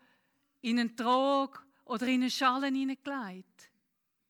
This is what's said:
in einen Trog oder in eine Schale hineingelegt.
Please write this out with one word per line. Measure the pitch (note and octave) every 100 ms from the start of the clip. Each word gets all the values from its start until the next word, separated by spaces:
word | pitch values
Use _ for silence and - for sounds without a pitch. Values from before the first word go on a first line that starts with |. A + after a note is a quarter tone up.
| _ _ _ _ _ _
in | A#3+ A#3+
einen | A#3 A#3
Trog | A#3 B3+ C4+ C#4 C4+ - - _ -
oder | A#3 B3
in | B3+
eine | B3
Schale | - C4 C4 C#4
hineingelegt. | C4+ C4+ C4+ - C#4 G#3 F#3 - _ - _ _ _ _ _ _